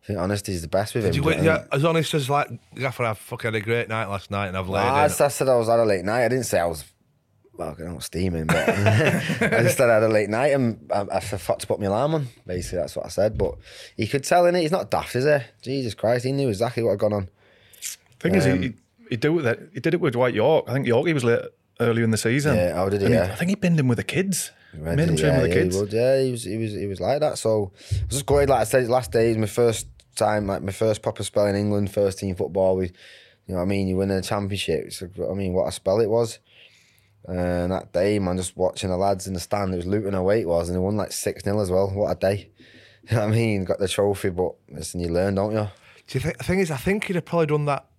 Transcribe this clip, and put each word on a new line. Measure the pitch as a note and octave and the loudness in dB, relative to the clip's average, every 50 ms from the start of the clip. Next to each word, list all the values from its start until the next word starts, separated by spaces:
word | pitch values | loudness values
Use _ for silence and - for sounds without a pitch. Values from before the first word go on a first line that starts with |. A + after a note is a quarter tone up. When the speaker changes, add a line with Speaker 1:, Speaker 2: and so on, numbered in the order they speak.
| _ | _
Speaker 1:
I | |
think | - G#2 F#2 | -6 -4 -2
honesty | F2 F#2+ G#2 G2+ - - | 0 -2 -2 -2 -2 -4
is | F#2+ F2 E2 | -6 -6 -6
the | |
best | D#2 - F#2+ G#2 A2 - | -2 0 0 0 0 -2
with | B2 G#2+ | 0 0
Speaker 2:
Did | F#2 | 0
Speaker 1:
him, | E2 | 0
Speaker 2:
you | E2+ | 2
Speaker 1:
do | C#3 D#3+ | 0 0
you | D#3 | 0
Speaker 2:
wait, | - D3+ | 2 2
Speaker 1:
know | D#3+ | 2
what | |
I | D#3+ - | 2 2
Speaker 2:
yeah, | |
Speaker 1:
mean? | - - - | -2 -4 -2
Speaker 2:
as | C#3 C#3+ | 0 2
honest | E3+ E3 E3 D3+ - - | 2 2 2 0 0 -2
as, | D#3+ C3+ B2 | -4 -2 0
like, | C#3+ C#3+ C#3+ - A#2+ G#2+ _ _ - | 0 0 0 -2 -8 -16 _ _ -10
"Gaffer, | - B2+ C3+ A#2 - B2 | -6 -6 -6 -2 -2 -2
I | A2+ A2 | -2 -2
fucking | - - - B2+ A#2+ - A2+ G#2+ | -6 -8 -14 -12 -6 -4 -2 -2
had | |
a | A2 G2 | -2 -2
great | A2 A#2 A#2 A2+ | 0 0 -2 0
night | G2 A2 A2 A2 F#2+ | -2 -4 -4 -4 -4
last | G2+ G2 - - | -6 -8 -8 -6
night | G2+ G2+ G2+ | -4 -4 -4
and | F#2+ F2+ | -4 -4
I've | F#2+ F#2+ | -4 -4
laid | F2+ - F2 | -2 -2 0
Speaker 1:
Nah, | G#2+ B2 C3+ | 0 2 2
I | C#3+ D3+ | 4 2
Speaker 2:
in"? | D3 | 2
Speaker 1:
s-, | - - | 4 2
I | D#3+ C#3+ | 2 0
said | - - D3 | 2 0 2
I | C3 C3 | 2 4
was | A#2+ A2+ | 2 4
had | A2 A#2 A#2 | 4 4 4
a | A#2 | 4
late | G#2+ G2+ F#2 F2 | 4 2 0 0
night. | G2 G#2+ B2+ B2 | -2 0 2 2
I | |
didn't | A2+ B2 C3 A#2 | 2 0 -2 -2
say | - - F#2 | 0 0 0
I | E2+ | 0
was, | F2 E2 D#2 - - _ _ _ _ _ _ _ _ _ _ _ _ _ | 0 -4 -6 -12 -18 _ _ _ _ _ _ _ _ _ _ _ _ _
well, | - E2+ D#2 | -10 -10 -10
I | D2+ E2 | -10 -10
don't | E2 F2 F2 | -10 -10 -10
know, | - | -10
steaming, | - - - E2 F#2 F#2 E2+ D#2+ D#2+ | -12 -8 -6 -4 -2 -2 -2 -2 -2
but | D#2+ E2 E2 D#2+ | 0 0 0 2
<laughs> | |
I | - A3 G2+ G2+ A2 G#2+ A2 D#3 - - - - - - - A#3 G#3 - A2+ | 0 0 2 2 4 4 4 4 2 2 0 -2 -4 -2 -2 0 2 2 4
just | A#2 A#2+ B2+ | 2 2 4
said | - C3+ A#2 | 4 4 6
I | A2+ | 6
had | G#2+ A2 | 6 6
a | A2 | 4
late | A2 G#2+ G#2 G2 | 4 4 2 2
night | G#2+ A2+ C3+ D3+ C#3 | 0 2 2 2 4
and | C#3 B2+ A#2 G#2+ - - - - | 4 2 0 -2 -4 -6 -2 -2
I, | G2+ G2+ - - | -2 -2 0 -4
I | F#2+ | -4
forgot | - - - G2 - - A#2 - | -4 -4 -8 -8 -2 -2 -2 -4
to | - | 0
put | - G#2 - | -4 -4 -2
my | G#2 | 0
alarm | G2 G2 G#2+ C3+ D3+ D#3+ | 0 0 2 2 0 0
on. | D#3 C#3 A#2+ A2+ _ _ | -2 -4 -6 -10 _ _
Basically, | - F2+ F2+ F2+ - - F2 | -8 -6 -6 -6 -4 -4 -4
that's | D2+ C#2+ - | -4 -4 -6
what | D2+ - | -10 -10
I | - | -6
said. | - - G2 A2 A2 | -2 0 0 0 2
But | - G2+ D2+ - - - - - - - - _ | 0 -2 -2 -2 -8 -16 -20 -20 -20 -20 -16 _
he | - A2+ | -4 -4
could | A2 - C#3 C3 | -2 -2 -4 0
tell, | - F3 F3 F3 | 2 4 4 4
innit? | F3 F3 F3+ | 4 4 2
He's | E3 D3+ | 0 0
not | E3+ F3+ - - | 0 -2 -2 -2
daft, | - E2 D2+ - - | -4 -4 -4 -2 -4
is | A#2+ B2+ | 0 2
he? | D3+ D3 C#3+ A#2+ - _ _ | 2 2 2 0 -6 _ _
Jesus | - A#2+ C3+ C#3 C3 A#2 G2+ | -10 -6 -6 -4 -4 -6 -6
Christ, | - - G#2+ A#2+ B2 A#2 | -2 0 0 0 2 0
he | C3 C#3 | -2 -2
knew | C#3 C#3 B2+ | 0 0 0
exactly | G#2 F#2 A2+ B2 B2 - A2+ | 0 0 -2 -2 -2 0 0
what | A2+ | 0
had | A2+ G2+ | 0 2
gone | A2 G#2 G#2 | 0 0 0
on. | G#2 F#2+ F#2+ _ _ _ _ _ _ _ _ - - - - - - _ _ _ _ | 0 -4 -6 _ _ _ _ _ _ _ _ -20 -14 -12 -12 -12 -14 _ _ _ _
Speaker 3:
Thing | - E3+ F#3 | -2 2 2
is, | F#3+ D3 | 4 4
Speaker 1:
Um, | C3 C3 - | 4 2 2
Speaker 3:
he, | C#3 C3 | -2 -4
he, | G#2+ - _ _ _ _ - - | -6 -10 _ _ _ _ -8 -6
he | B2+ | -4
do | A2 B2 D3+ E3 F3 D3 | -2 0 0 0 2 0
that. | A2+ A2+ - - - - | 0 -2 -2 -6 -14 -14
He | B2+ | -4
did | A#2+ - F3+ | -2 0 0
it | E3+ | 2
with | - D3+ A2 | 0 0 2
Dwight | A#2+ B2+ B2 A2+ | 2 2 2 4
York. | G#2+ G#2+ C#3 D#3+ C#3+ - | 4 4 4 4 4 2
I | - A#2 | 0 -2
think | C#3 C3+ | -2 2
Yorkie | A#2+ A2+ A#2 D3+ E3+ D#3+ | 4 2 4 4 2 0
was | C#3+ B2 | 2 2
late | A#2+ A#2 - - - _ _ _ _ _ _ | 2 2 2 0 -6 _ _ _ _ _ _
earlier | A#2+ A#2 A2+ A#2 A#2 | 0 2 2 2 2
in | A2 | 2
the | A2 | 2
season. | G#2 - A2+ A#2 C#3+ C#3+ D3+ C3 | 2 2 0 0 2 2 2 2
Speaker 1:
Yeah, | A2 F2+ F2+ D2+ | 2 2 2 0
how | F2 F#2+ G2 | 0 0 0
did | G2+ G2+ | 0 2
he, | G2 | 2
Speaker 3:
And | - - | 4 4
Speaker 1:
yeah? | - F2 F#2+ | 4 2 0
Speaker 3:
I | G#2 | -2
think | - E3+ F3 | -2 -2 -2
he | G3+ | 0
binned | - - F3+ E3+ D#3 | 0 2 2 2 4
him | C#3 | 4
with | B2+ A#2+ A2+ | 2 0 0
the | A2+ | -2
kids. | - - D3 G3 G3 F3 - - - _ _ _ - - | -4 -4 -2 -2 -2 -2 -4 -4 -8 _ _ _ -20 -16
Speaker 1:
Right, | D2+ D2+ E2 E2+ | -10 -6 -2 0
Speaker 3:
Made | C#3 E3 | 2 2
him | E3+ E2 | 2 2
Speaker 1:
yeah, | D#2 D#2 D3 | 2 2 4
Speaker 3:
train | - - | 4 4
with | D#2+ | 2
the | D#2+ | 2
Speaker 1:
yeah, | F2 | 2
he | F#2 F2+ F2+ | 2 2 2
Speaker 3:
kids. | F2+ | 0
Speaker 1:
would, | F#2+ G#2 G2 G#2 | 0 -2 0 0
yeah, | A2+ A#2+ B2+ C3+ C3+ C3+ | 0 2 2 2 2 2
he | C3 | 0
was, | B2 A#2 A#2 | -2 -4 -6
he | F#2 G2+ | -6 -4
was, | A2 A2+ A2 G#2 | -4 -4 -4 -4
he | F#2 F2 | -6 -6
was | G2+ G2 E2+ | -6 -6 -4
like | F2 G#2 C3 D3 | -2 -2 0 0
that. | D3+ D3 - | 0 -2 -2
So | - - A2 A2 G#2+ G2+ F#2+ _ - - - | -2 0 2 2 2 0 -2 _ -18 -6 -4
I | - - - | -4 -2 -2
was | - A2+ | -2 -4
just | C#3 C#3 | -6 0
gutted. | - C#3 C#3+ C#3 C3+ | 2 2 2 4 4
Like | C3+ A#2+ | 4 2
I | A2 | 2
said, | G#2+ - C3 B2+ | 2 2 2 2
last | A2+ B2 B2+ B2 - | 4 2 0 0 0
day | - A#2 A2+ A#2 | 2 2 4 4
is | A#2 | 2
my | A2 A2 | 2 0
first | G2+ - - A#2+ A#2 A2 - - - - _ _ _ _ | -2 2 2 2 2 2 0 -6 -12 -16 _ _ _ _
time, | - A2 G#2 G#2+ G#2 G#2 | 0 0 2 2 0 0
like, | G2 G2 D2 C#2+ | -2 -4 -4 -4
my | G2 | -6
first | F#2+ - A2+ A2 G#2+ G#2+ - | -4 -2 0 0 0 0 -4
proper | A#2 G#2 - | -6 -6 -6
spell | G#2+ - _ G#2+ G#2 | -8 -4 _ 0 2
in | G#2 G2 | 2 2
England, | G2+ G#2 G#2 G#2 G2+ G#2 G2 | 0 0 0 0 0 -2 -2
first | - G#2 G2+ G2 F#2 | 0 0 0 0 0
team | - - G2 F2+ | -2 -6 -6 -4
football. | F2+ G2+ C#2 E2 F#2+ F#2+ F#2+ F#2+ | -4 -6 -4 0 0 2 2 2
We, | F#2 F#2 | 2 0
you | F2+ F2+ - - - - - - - _ _ _ - | -4 -6 -14 -20 -20 -20 -20 -20 -20 _ _ _ -6
know | F#2 | -4
what | F2+ | -2
I | F2 | 0
mean? | F#2+ G2+ G2 G2 | 0 0 0 0
You | F#2 F#2 | 0 0
win | F#2 G2 G2 | 0 0 0
a | G2 F#2+ F#2 | 0 -2 -2
championship. | - A2+ G2+ G2+ F#2+ G2+ F#2+ - - - - - - - | -2 -4 -4 -2 -4 -4 -6 -2 -2 -2 -4 -4 -8 -12
So, | - F#2+ F2 F#2+ F#2 F2 - | -14 -14 -14 -10 -8 -6 -6
I | F#2 | -4
mean, | G2 G2 F#2 F2+ | -4 -4 -2 0
what | F#2 - | 0 0
a | D#2 | -2
spell | E2+ - _ F#2+ F#2+ A2 | -4 -4 _ 0 2 2
it | A#2 G2+ | 2 2
was. | A2 A#2 A#2 A2+ - - _ _ _ - - - _ _ _ _ _ _ _ _ _ _ _ - | 2 0 0 0 -4 -14 _ _ _ -20 -20 -20 _ _ _ _ _ _ _ _ _ _ _ -8
Uh, | F2+ | -4
and | F2+ F2+ F2+ F2 F2 F2 F2+ | -2 -2 0 0 -2 -2 -2
that | F#2+ - - - - | -4 -4 -6 -4 -2
day, | F2 F#2 G2+ G#2+ | 0 2 2 2
man, | G#2 G2 F2+ F2+ | 2 0 0 -2
just | F#2 F2+ F2 - | -2 -4 -6 -2
watching | - F#2 F2+ - - - F#2+ | 0 0 0 0 -2 -4 -4
the | F2+ | -2
lads | F2+ G2 G2 G2+ F#2 F#2 | 0 2 0 0 -2 -4
in | G2 F#2+ | -8 -8
the | F2 | -8
stand, | E2+ - - G2+ G2+ F#2 F#2 | -4 -4 -2 -2 -2 -2 -2
it | |
was | F2 E2+ | -4 -2
Luton | F2+ G2 G#2+ G#2+ G2 G2 | -2 -2 -2 -2 -2 -2
away | F#2+ F2+ F#2+ G#2 A#2 | 0 2 2 2 2
it | G#2 | 2
was, | E2 E2+ E2+ E2+ E2+ | 0 0 0 0 -2
and | F2+ | -2
they | F2+ | -2
won, | F2+ G2 G#2+ | -2 -2 -2
like, | G#2+ G2 - | -2 -4 -6
six | - - - G#2 - - - | -6 -6 -6 -6 -6 -4 -4
nil | G2+ G2+ G#2+ | -4 -2 -2
as | G#2 F2+ | 0 0
well. | F2+ F#2 G2 G2+ | 2 2 2 0
What | G2 G2+ G2+ D2 | 0 -2 -2 -2
a | F#2 - | -2 0
day. | - F#2+ G#2 G2+ - - _ | 0 0 0 0 -4 -14 _
<laughs> | _ - - - - - - - _ _ - | _ -20 -20 -20 -20 -20 -20 -20 _ _ -2
You | A2+ | -2
know | A#2+ G#2 | 0 2
what | G#2+ A2 | 2 2
I | |
mean? | A#2 A#2 A2+ G#2+ G2 F#2 | 2 2 2 0 0 0
Got | F2 - - | -2 -2 0
the | G2+ | 0
trophy, | F#2 - - G2+ G2+ G2 F#2+ - G2+ | -2 2 2 2 2 2 0 -2 -4
but | F2 F2 F#2 - - _ _ - | -2 0 -2 -2 -4 _ _ -18
listen, | C#2 D2 D#2 - - F2+ | -14 -12 -12 -8 -6 -4
you | F2 E2+ | -4 0
learn, | E2+ F2 F#2 G2 G2+ | 0 0 0 2 0
don't | F#2+ G2 G#2+ | 0 -2 0
you? | G#2+ A2 G#2+ G2+ - - _ - - - _ | 0 -2 -2 -4 -8 -14 _ -20 -20 -20 _
Speaker 2:
Do | - - | -8 -6
you | C3 | -4
think, | C3+ D#3+ - - | -4 -4 -6 -6
the | - | -4
thing | - F3+ F#3+ | -2 0 0
is, | G3 D#3 | 0 -2
I | D3+ | -2
think | B2 - F3+ G3 G#3+ - | -4 -2 -2 -2 -2 -2
he'd | - F#3+ | -4 -4
have | F3 C#3+ | -4 -4
probably | - - E3+ E3 | -2 0 0 0
done | D3 D3+ D3+ D3 | 2 0 0 0
that | D3 C#3 C#3 - _ _ | -2 -2 -4 -6 _ _